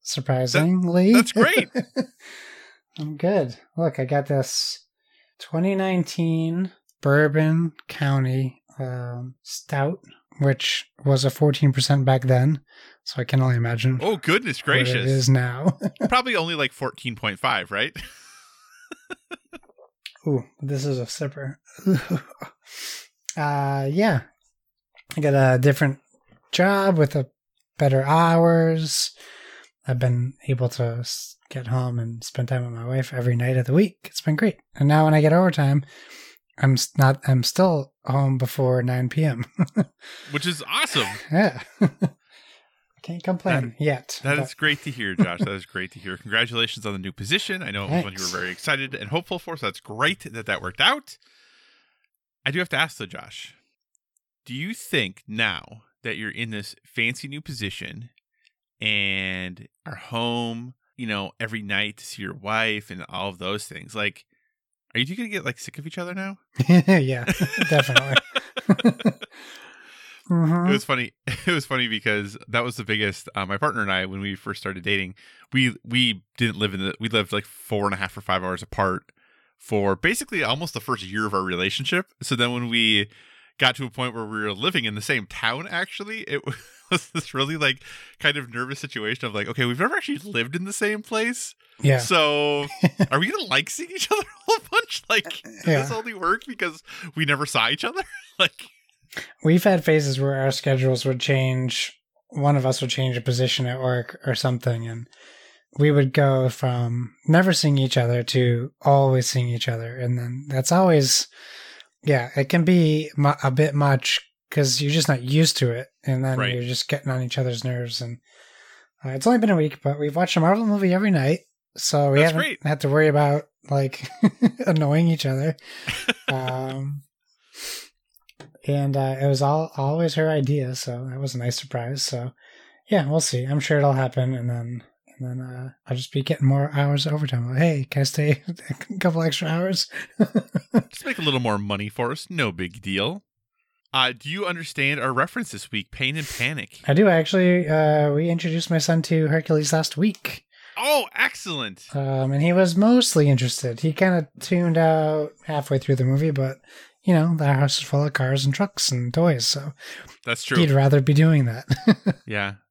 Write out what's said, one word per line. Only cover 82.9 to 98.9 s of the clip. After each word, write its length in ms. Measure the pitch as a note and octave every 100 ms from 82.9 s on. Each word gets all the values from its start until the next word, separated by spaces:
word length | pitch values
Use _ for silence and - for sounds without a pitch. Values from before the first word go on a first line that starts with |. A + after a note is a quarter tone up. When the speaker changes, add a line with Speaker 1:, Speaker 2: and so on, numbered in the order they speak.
| G#2+ G#2 - - _ _ _
Speaker 2:
got 180 | B2+ B2+
to 100 | C3
a 40 |
point 240 | A2 B2+
where 120 | A2+ G#2+
we 160 | A2
were 100 | G#2
living 320 | G2 C#3+ F3+
in 100 | A2+
the 60 | G#2+
same 260 | - C3+ G2
town, 400 | - A2+ B2+ F3+
actually, 540 | E3+ F#3 - G3+ A3
it 200 | - C#3+
<laughs> 460 | - - - - _
was 180 | F#3 -
this 220 | - -
really, 240 | C3 C3+ D#3
like, 260 | C#3+ B2 - - - _
kind 160 | D3+ C#3+
of 160 | B2
nervous 260 | A#2 B2+ C#3
situation 480 | - - G#2+ A#2+ A#2+
of, 80 |
like, 140 | G#2 G#2
okay, 160 | A#2+
we've 160 | B2 B2
never 160 | G#3 F#4+
actually 220 | - C#4+
lived 360 | F#3 G3 -
in 100 | E3
the 80 | F#3
same 260 | G#3 G#3 G#3+
place. 540 | G#3+ A3 A#3 B3 - - _ _
Speaker 1:
Yeah. 180 | C#3 C3
Speaker 2:
So 680 | A#2+ F3 D3+ D3 D3 D3 C#3+ - F3+
Speaker 1:
<laughs> 220 | - F#3
Speaker 2:
are 80 | C#3
we 120 | F#3+
gonna 140 | G4+
like 260 | B3+ C3 -
seeing 200 | - F4
each 200 | F#4 -
other 80 | G#4+ -
<laughs> 140 | - -
a 20 |
whole 80 | A4 -
bunch? 320 | G#4 A#4 - -
Like, 340 | A3 - -
does 240 | - - -
Speaker 1:
Yeah. 140 | D3
Speaker 2:
this 100 | C3+
only 200 | A3 A#3
work 300 | G#3 F3 A3 C4
because 360 | A#3 F3+ D#3+ - - F3 D#3
we 80 |
never 220 | D3+ C#3+ D3
saw 240 | B2+ A2+
each 140 | D3+
other? 180 | E4+ F4 F#4
<laughs> 60 | G5+ - _
Like, 280 | - _ - _ _